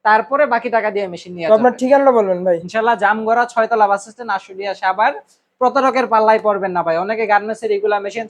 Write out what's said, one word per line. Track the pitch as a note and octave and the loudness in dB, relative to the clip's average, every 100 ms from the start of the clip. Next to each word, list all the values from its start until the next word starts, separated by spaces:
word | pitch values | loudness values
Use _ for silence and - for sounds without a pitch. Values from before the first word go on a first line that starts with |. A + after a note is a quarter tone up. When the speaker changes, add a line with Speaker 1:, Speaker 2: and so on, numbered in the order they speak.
| G#3+ | 2
Speaker 1:
তারপরে | A3 A3+ C#4 C#4+ | 2 2 0 0
বাকি | A#3 A#3+ A3+ | 0 -2 -2
টাকা | G#3+ G3+ | -2 -4
দিয়ে | F#3+ | -6
মেশিন | E3+ F#3 F3 | -8 -14 -6
নিয়ে | E3+ | 2
Speaker 2:
তো | A3 | 4
আপনার | B3 | 4
Speaker 1:
যাবেন। | A#3+ | 0
Speaker 2:
ঠিকানাটা | B3+ C#4 C4+ A#3+ | 2 4 4 4
বলবেন | G3 F3+ F#3 | 2 0 0
ভাই। | E3+ F3+ | -2 -2
Speaker 1:
ইনশাআল্লাহ, | A3 A3 A3+ | -2 0 2
জামগড়া | G3 A3 A3 A#3 A#3 | 0 0 0 0 0
ছয়তলা | - A3 A3+ G3+ | -2 0 2 2
বাস | G3+ A3+ | 2 -4
স্ট্যান্ড, | G#3+ A#3 F#3+ | -14 -8 -8
আশুলিয়া, | - F#3+ G3 F#3+ | -8 -10 -8 -4
সাভার। | F#3+ F#3+ A#3+ F4 - _ _ - | -2 0 0 0 -10 _ _ -2
প্রতারকের | B3 C4+ C4 A#3+ A#3+ | 0 2 0 0 0
পাল্লায় | A3 A3 A3 G#3+ | 2 4 2 2
পড়বেন | G3 F#3+ F3 | -2 -2 -2
না | E3 | -2
ভাই। | E3 F#3+ | -2 -2
অনেকে | A3 G#3 | -4 0
গার্মেন্টসের | G#3 G#3 G#3+ A3+ | 0 0 -6 -4
রেগুলার | G3+ G#3 G#3 G3+ | -2 -2 -2 -4
মেশিন | A3+ A3 | -10 -8